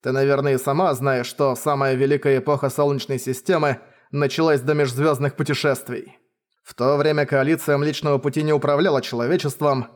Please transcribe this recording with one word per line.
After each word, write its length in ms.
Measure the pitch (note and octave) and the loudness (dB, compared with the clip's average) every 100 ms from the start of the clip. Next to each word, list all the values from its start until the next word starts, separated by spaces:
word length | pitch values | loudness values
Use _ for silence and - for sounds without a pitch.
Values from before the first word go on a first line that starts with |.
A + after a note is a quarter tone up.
Ты, 120 | C3 | -2
наверное, 400 | C3 C#3 C#3 C#3 | 0 2 2 2
и 40 | B2+ | 0
сама 360 | - D3 F#3 | 0 0 0
знаешь, 340 | C3 C#3 B2+ B2 | 0 -2 -2 -4
что 280 | - C#3 B2+ | -2 0 0
самая 400 | D3+ C#3 C3+ B2+ | -2 0 0 0
великая 440 | C#3 C#3+ C#3+ C3+ | 2 2 2 2
эпоха 300 | B2+ C#3+ C3+ | 2 0 0
Солнечной 500 | C3+ C#3+ C#3 - C3 | 0 0 0 -4 -6
системы 640 | C3 B2+ - F3 D3+ B2 - _ _ | -4 -6 0 2 2 -2 -8 _ _
началась 500 | C#3+ C#3 D3 D#3+ D3 | -2 -2 2 2 2
до 120 | B2+ | 2
межзвёздных 640 | D3 C#3 B2 D#3 C#3 C#3+ - | 0 0 0 0 2 -2 -2
путешествий. 840 | D3+ C#3+ D3+ C3+ - B2 - _ _ _ _ _ | -4 0 0 -2 -4 -12 -12 _ _ _ _ _
В 120 | - - | -20 -2
то 200 | B2 C#3+ | 0 2
время 300 | D3+ D3+ C#3 | 2 0 0
коалиция 520 | C#3 C3+ D#3+ D#3+ C#3+ | 0 2 0 0 0
Млечного 400 | D3 D3 D3+ C#3 | 0 -2 0 0
Пути 240 | C#3+ D3 | 0 -2
не 120 | D3+ | 0
управляла 480 | D3 C#3+ C#3+ F#3 C#3 | 0 2 2 2 0
человечеством 840 | B2+ A#2 A#2+ F3+ D3 - D3 C3+ A#2 | -2 -4 0 0 -2 -2 0 0 -4